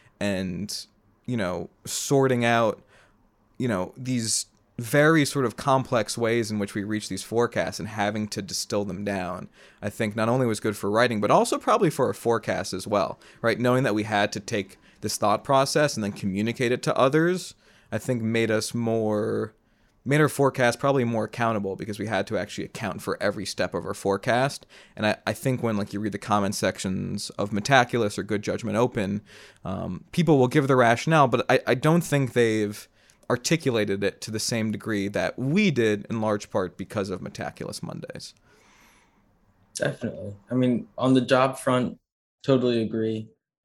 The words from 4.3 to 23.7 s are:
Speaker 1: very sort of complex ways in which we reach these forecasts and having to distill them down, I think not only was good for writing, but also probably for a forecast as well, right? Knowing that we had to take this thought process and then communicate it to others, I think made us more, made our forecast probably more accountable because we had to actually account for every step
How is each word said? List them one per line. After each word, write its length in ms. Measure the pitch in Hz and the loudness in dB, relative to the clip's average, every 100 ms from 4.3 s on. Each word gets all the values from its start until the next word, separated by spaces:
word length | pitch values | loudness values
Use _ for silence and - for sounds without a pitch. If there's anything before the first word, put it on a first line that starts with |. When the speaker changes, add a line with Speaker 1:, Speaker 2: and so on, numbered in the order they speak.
| - - _ _ - | -4 -6 _ _ -12
Speaker 1:
very 480 | 117 147 151 165 139 | 0 4 6 4 2
sort 180 | 143 | 0
of 140 | 120 - | -2 -2
complex 600 | - 135 123 120 104 - | 2 2 2 0 0 -2
ways 320 | 113 117 107 | 0 2 0
in 80 | 107 | -2
which 160 | 101 | -4
we 120 | 110 101 | -4 -4
reach 240 | 107 - | -4 -4
these 140 | 95 | -8
forecasts 560 | - 113 120 104 87 - | -2 0 0 0 -2 -4
and 100 | 92 | -8
having 380 | 107 101 110 107 | -2 -2 -2 -4
to 120 | - | -6
distill 440 | 95 - - 107 101 | -8 -8 -2 -2 -2
them 180 | 92 | -6
down, 460 | 101 98 90 90 - _ - _ | -6 -4 -6 -8 -12 _ -20 _
I 80 | 104 | -10
think 260 | - 110 107 | -4 -4 0
not 140 | 110 | 0
only 180 | 127 123 | 2 2
was 140 | 107 | 0
good 160 | 110 104 | -2 -2
for 120 | 98 | 0
writing, 300 | 107 123 110 | 2 2 2
but 100 | 107 | 4
also 280 | 160 240 - | 4 4 0
probably 320 | - 214 180 | 2 2 2
for 200 | - 117 | 2 0
a 60 | 98 | 0
forecast 560 | 117 113 - 92 98 | 0 0 0 -4 -4
as 140 | 92 101 | -6 0
well, 320 | 104 76 - - - | 0 0 -4 -14 -4
right? 180 | 117 104 | -2 2
Knowing 240 | 123 127 | 2 2
that 100 | 131 | 2
we 100 | 104 | 0
had 280 | 107 107 104 | 0 2 0
to 80 | 107 | -2
take 380 | - 110 95 - _ _ | -6 -6 -6 -12 _ _
this 160 | 107 - | -6 0
thought 260 | 104 107 | 2 2
process 520 | - 135 135 156 147 - | 2 2 4 2 0 0
and 80 | |
then 100 | 101 | -4
communicate 580 | 101 104 98 110 113 120 | -4 -4 -2 -2 0 0
it 100 | 123 | 0
to 140 | - - | 0 2
others, 580 | 131 156 170 180 - - _ _ _ | 4 4 2 -2 -8 -16 _ _ _
I 60 | 107 | -6
think 240 | - 123 | -2 -2
made 280 | 110 113 110 | 0 0 2
us 240 | 110 - | 0 0
more, 800 | 120 117 113 107 107 110 107 110 - _ _ _ _ 120 | -4 -2 0 0 0 0 -2 -4 -10 _ _ _ _ 0
made 160 | 147 | 2
our 80 | 147 | 2
forecast 500 | - 139 131 120 117 | 4 2 4 2 2
probably 240 | 139 139 | 2 2
more 220 | 117 113 107 | 2 0 -4
accountable 500 | - 117 110 98 92 | -2 0 0 -2 -6
because 240 | - 104 | -8 -6
we 80 | 104 | -2
had 180 | 98 101 | -2 -2
to 100 | 101 | -4
actually 260 | 95 - | -4 -8
account 380 | - - 104 92 | -10 -8 -8 -6
for 200 | - - | -6 -2
every 240 | 104 98 92 | -2 -2 -6
step 280 | - 92 | -4 -4